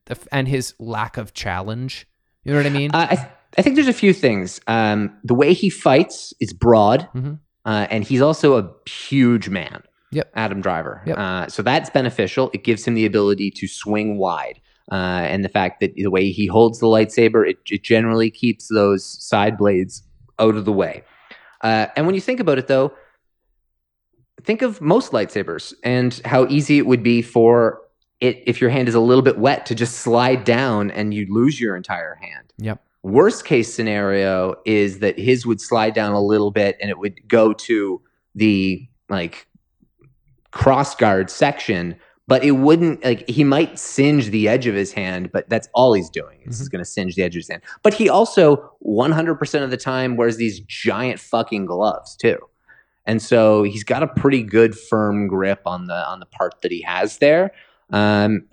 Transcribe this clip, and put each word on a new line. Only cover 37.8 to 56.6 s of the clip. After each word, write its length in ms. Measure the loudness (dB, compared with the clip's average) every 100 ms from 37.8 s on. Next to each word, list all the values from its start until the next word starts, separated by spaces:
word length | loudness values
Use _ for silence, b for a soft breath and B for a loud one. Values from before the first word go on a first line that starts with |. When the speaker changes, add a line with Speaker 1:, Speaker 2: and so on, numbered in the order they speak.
| -2 -6 _ _ _ -2
Speaker 2:
the, 520 | 2 2 0 -4 -10 _ -8
like, 380 | -6 -6 -12 -20 _ _ _ _ _ _ _ _ _ _
crossguard 800 | -2 2 2 0 0 0 2 -2
section, 640 | -2 -2 -2 -4 -4 -6 -10 b b 0
but 160 | 2
it 80 | 4
wouldn't, 520 | 4 4 4 2 0
like, 240 | -2 -2 -2
he 140 | 0
might 340 | 2 2 0 -4
singe 520 | -6 0 2 2 0
the 180 | 0 0
edge 200 | 0 0
of 80 | -2
his 180 | -4
hand, 380 | -6 -8 -8 -6
but 160 | -6 -4
that's 180 | -4 -2
all 200 | 2 4
he's 160 | 4 -2
doing 300 | -10 -14 -16 -16
is 100 | -14
Speaker 1:
Mm-hmm. 60 |
Speaker 2:
he's 80 | -10
gonna 160 | -10 -10
singe 300 | -8 -6 -4
the 80 |
edge 120 | -4 -6
of 40 |
his 100 | -12
hand. 120 | -14 B B
But 120 | 0
he 140 | 2 2
also 640 | 2 2 4 4 4 -2 _
one 320 | -4 0 0
hundred 240 | 0 -2 -4
percent 280 | -4 -4 -4
of 60 |
the 60 | -6
time 380 | -6 -4 -2 0
wears 220 | 0 0
these 220 | -4 -6
giant 580 | -12 -8 -4 -4 -4 -8
fucking 460 | -4 -4 -2 -4 -4
gloves 500 | -2 -2 -2 -10 -4
too. 220 | -2 -2 -6 b b b b b -4
And 160 | -4
so 420 | 2 4 6 4
he's 200 | 2 -2
got 200 | -4 -2
a 40 | -2
pretty 360 | 0 2 0
good 320 | 2 4 4 2
firm 500 | -4 -2 0 -2 -2
grip 340 | -2 -2 -2 -6
on 220 | -8 -8
the, 200 | -8 -8
on 120 | -10
the 40 | -14
part 360 | -6 -6 -4